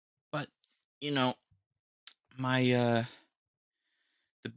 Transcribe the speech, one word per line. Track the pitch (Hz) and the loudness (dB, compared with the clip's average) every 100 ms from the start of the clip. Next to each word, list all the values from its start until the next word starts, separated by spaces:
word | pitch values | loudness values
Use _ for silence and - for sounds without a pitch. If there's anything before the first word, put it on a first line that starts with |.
| _ _ _ | _ _ _
but, | 147 139 _ _ _ _ - | -10 -10 _ _ _ _ -10
you | 147 | -4
know, | 139 127 - _ _ _ _ _ _ - - _ 127 | 0 0 -2 _ _ _ _ _ _ -20 -20 _ -8
my, | 131 127 127 | -2 2 4
uh, | 123 120 117 117 - _ _ _ _ _ _ _ _ _ _ _ _ | 4 4 0 -2 -10 _ _ _ _ _ _ _ _ _ _ _ _
the, | 117 | -18